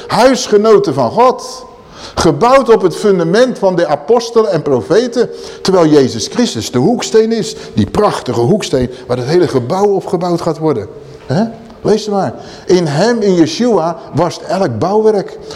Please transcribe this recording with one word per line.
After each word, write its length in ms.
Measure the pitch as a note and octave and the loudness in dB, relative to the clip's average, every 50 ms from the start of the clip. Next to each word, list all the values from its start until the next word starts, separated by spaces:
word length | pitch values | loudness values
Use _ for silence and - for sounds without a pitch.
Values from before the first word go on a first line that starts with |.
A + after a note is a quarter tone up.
| - | -6
Huisgenoten 880 | - - F#3+ A#3+ C4+ B3+ - - - G#3+ G#3 G#3 A3 G#3+ F3+ - E3 B2+ | -2 0 2 4 4 2 0 0 2 2 4 6 6 4 4 4 2 0
van 160 | C#3 B2 A2+ | 0 -2 0
God. 560 | C3+ G#3+ B3 B3+ A#3+ - - - - - - - - - - - - - - - - | 2 2 2 2 2 -2 -6 -14 -14 -16 -18 -20 -20 -20 -20 -20 -20 -20 -20 -10 -4
Gebouwd 600 | - - E3 D3 C#3 G#3+ A#3+ C4+ C#4 A#3+ A#3 A3 | 0 0 0 2 2 4 4 4 4 6 4 4
op 80 | G3+ | 4
het 140 | F#3+ D#3+ D3+ | 4 0 -2
fundament 640 | - - G#3 F#3+ F3 E3 E3 F#3 A3+ C4 B3 - - | 0 0 2 2 2 2 2 2 2 2 2 0 0
van 180 | G3+ F#3 F3+ | 0 0 0
de 100 | E3+ E3+ | 0 0
apostelen 640 | D3+ D3 C#3 - - A#3 A#3+ A#3 - - A3+ A3 G#3 | 0 0 -2 0 0 0 0 0 0 0 0 2 2
en 120 | F#3 D3+ | 0 -2
profeten. 680 | - D3+ C3+ A#2+ - - E3 A3 B3+ A#3+ - B3 A3+ A3+ - - - - - - | 0 0 0 0 0 2 2 2 2 0 0 -2 -2 -2 -4 -10 -14 -16 -14 -6
Terwijl 240 | - F#3+ F#3 F3+ E3 | -2 2 2 4 4
Jezus 400 | D#3 D3+ C#3+ C3 A#2 A2 A2 - | 6 6 4 4 2 0 -6 -8
Christus 440 | - - - A#3+ - - A2+ G#2 - | -4 -2 -2 -2 -2 -2 -6 -6 -4
de 80 | - B2 | -2 0
hoeksteen 540 | C3+ G#3 B3 G#3 - - - A3 A3 A3 | 2 2 0 -2 -2 0 2 2 2 2
is. 240 | A3+ A3 - - - - - - - | 0 -2 -4 -6 -8 -12 -14 -4 -2
Die 160 | A2 G2+ - | -2 -2 0
prachtige 500 | - G#3+ G#3 F#3 C3+ - - B2+ A2+ - | 0 0 0 0 -2 -4 -6 -4 -2 0
hoeksteen 500 | A#2 C#3 G3+ G3+ - - D3 C3 B2 A#2 - - - | 2 2 2 0 0 -2 -2 -2 -2 -2 -6 -10 -8
waar 100 | - B2 | -6 -6
het 100 | B2+ A#2+ | -4 -2
hele 220 | C3+ E3+ F3+ E3+ C3 | 0 2 2 2 2
gebouw 380 | C#3 B2+ A#2 B2 F#3 F#3+ G#3 | 0 -2 -2 -2 0 0 2
op 200 | G#3 G3 F#3+ - | 2 0 0 -2
gebouwd 340 | - F#3+ E3+ F3+ F3 F3 E3+ | -4 -4 -2 -2 -2 -2 -2
gaat 180 | - E3+ D3+ D3+ | -2 -4 -4 -2
worden. 300 | D#3+ D#3 C3 G#2+ F#2+ - - - - - - - - | -2 -2 -2 -2 -4 -8 -12 -18 -20 -20 -20 -14 -6
Hè? 180 | - B2 F3+ A3+ A3 - - - - - - | -2 -2 -2 -2 -2 -6 -12 -18 -20 -16 -6
Lees 220 | - - G#3+ G#3+ G#3+ | -2 0 0 0 -2
het 100 | G#3+ G3+ | -2 -4
maar. 200 | G3 F3 A#2+ - - - - - - - | -2 -2 -4 -6 -10 -14 -18 -20 -10 -2
"In 200 | - F3+ F3+ E3+ | 0 2 2 2
hem, 340 | D3+ C#3 D#3 G3+ A#3+ A#3+ A3+ | 0 0 0 0 0 0 0
in 140 | G#3 G3 F3+ | 0 2 2
Yeshua, 640 | E3+ D#3 - - - A#3 B3 G#3+ F3 D#3+ E3+ E3 - - - - | 2 2 2 0 0 0 2 2 2 0 -2 -4 -8 -10 -6 -2
was 260 | C3+ F3 D#3+ - - - - | -2 -2 -2 -2 -6 -8 -4
elk 300 | E3 G3 G3 C#3 A#2 G#2+ | -2 -2 -2 -2 -2 -2
bouwwerk. 600 | D#3 F3+ G3+ A3 G#3+ A3 G#3+ G3 - - - - - - - | -2 0 2 2 2 2 2 0 -2 -6 -10 -16 -16 -16 -16